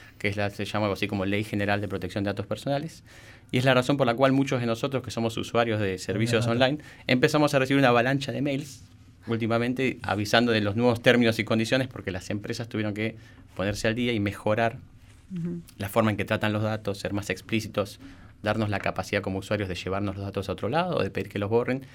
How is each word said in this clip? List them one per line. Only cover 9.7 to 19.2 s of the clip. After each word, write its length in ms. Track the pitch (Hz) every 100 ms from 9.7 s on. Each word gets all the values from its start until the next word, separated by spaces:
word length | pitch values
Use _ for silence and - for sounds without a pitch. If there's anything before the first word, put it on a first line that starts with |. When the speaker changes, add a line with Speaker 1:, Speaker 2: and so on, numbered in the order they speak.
| 127 131 -
Speaker 1:
avisando 480 | - 101 101 117 120
de 100 | 107
los 140 | 101
nuevos 260 | 104 123 113
términos 380 | 131 120 117 110
y 60 |
condiciones, 420 | 107 113 113 131 127
porque 240 | - 98
las 200 | 90 -
empresas 380 | 104 107 120 113
tuvieron 260 | 107 107
que 200 | 101 110 110 - - -
ponerse 320 | - 95 101 113
al 80 |
día 180 | 113 123
y 60 | 113
mejorar 600 | 101 - 107 107 113 - - - - - -
Speaker 3:
Ujú. 280 | 180 170 175 165 -
Speaker 1:
la 100 | 101
forma 220 | 117 110
en 60 | 104
que 80 |
tratan 280 | 98 107 107
los 100 | 107
datos, 340 | 110 110 101 101
ser 140 | -
más 180 | 101 101
explícitos, 720 | 92 - 113 101 - 98 - - - - -
darnos 280 | 104 107 107
la 100 | 98
capacidad 420 | - 95 95 101